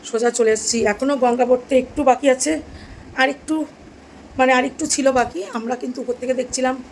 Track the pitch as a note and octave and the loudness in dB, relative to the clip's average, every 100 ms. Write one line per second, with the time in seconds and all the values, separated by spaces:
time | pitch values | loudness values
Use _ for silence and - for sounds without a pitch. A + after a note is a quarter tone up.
0 | - A3 A#3+ A#3 A3 A3 - A#3 G#3+ G#3 | -6 0 0 2 2 2 0 0 0 0
1 | C4+ C#4 B3 A#3+ B3 B3+ - C4 B3+ - | 0 2 2 2 2 2 2 0 0 0
2 | C4 B3 C#4+ B3+ D4+ D#4 - - - - | 2 4 4 2 0 -2 -6 -18 -18 -20
3 | - - C4 C#4 - D#4 D4 - - - | -12 0 0 0 -6 -4 -6 -10 -20 -20
4 | - - - - B3+ B3+ C4 - D#4 - | -20 -20 -12 0 4 4 2 -4 -4 0
5 | C4+ B3+ A#3 E4+ - A3+ A3+ B3 B3+ B3+ | 2 2 0 -4 -8 -8 -6 -6 -6 -8
6 | B3 A#3+ B3 B3+ B3 - B3+ C4 - | -8 -6 -4 -4 -4 -2 -2 -4 -10